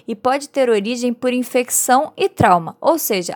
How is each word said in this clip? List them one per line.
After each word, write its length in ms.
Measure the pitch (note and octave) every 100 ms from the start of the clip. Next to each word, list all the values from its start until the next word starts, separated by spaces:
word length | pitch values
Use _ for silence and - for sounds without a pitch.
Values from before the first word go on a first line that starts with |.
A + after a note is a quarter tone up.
| -
e 80 | A#3
pode 320 | B3+ C#4 C#4+
ter 220 | C#4 B3
origem 440 | G#3+ G3+ B3 B3
por 200 | A#3 B3+
infecção 800 | B3 B3 B3+ B3 - - B3+ D4+ -
e 140 | F#4
trauma, 480 | - G#3 F3 E3 -
ou 180 | - D#4+
seja, 360 | - G3 F3